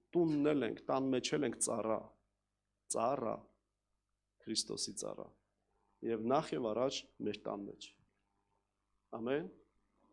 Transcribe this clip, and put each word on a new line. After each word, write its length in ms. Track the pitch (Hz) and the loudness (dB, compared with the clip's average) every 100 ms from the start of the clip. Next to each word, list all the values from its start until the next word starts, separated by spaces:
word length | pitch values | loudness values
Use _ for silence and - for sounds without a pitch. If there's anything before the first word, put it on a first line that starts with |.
| _ | _
տունն 440 | 175 165 147 147 | 4 4 6 4
էլ 160 | 147 113 | 4 2
ենք, 160 | - | -2
տան 240 | - 135 135 | 0 2 2
մեջ 240 | 127 - | 2 2
էլ 160 | 151 127 | 0 0
ենք 120 | 107 | 0
ծառա, 420 | - 117 110 107 - - _ _ _ _ _ _ _ | 0 0 0 0 -2 -16 _ _ _ _ _ _ _
ծառա, 460 | 113 117 139 110 110 - _ _ _ _ _ _ _ _ _ | 0 2 2 0 -4 -8 _ _ _ _ _ _ _ _ _
Քրիստոսի 580 | - 107 - - - | -4 -4 -2 -6 -6
ծառա, 340 | 101 52 50 - - _ _ _ _ _ _ | -6 -8 -8 -14 -18 _ _ _ _ _ _
և 240 | 117 113 113 | -4 -2 2
նախ 260 | 139 156 | 2 2
և 160 | 156 113 | -2 -2
առաջ 320 | 107 135 - - - | 0 0 -2 -8 -6
մեր 240 | 107 101 | -6 -4
տան 240 | 107 104 | -6 -6
մեջ։ 240 | 101 95 - - _ _ _ _ _ _ _ _ _ _ _ | -8 -12 -18 -20 _ _ _ _ _ _ _ _ _ _ _
Ամեն։ 360 | 113 120 143 185 - _ _ _ _ _ | -6 0 0 -2 -12 _ _ _ _ _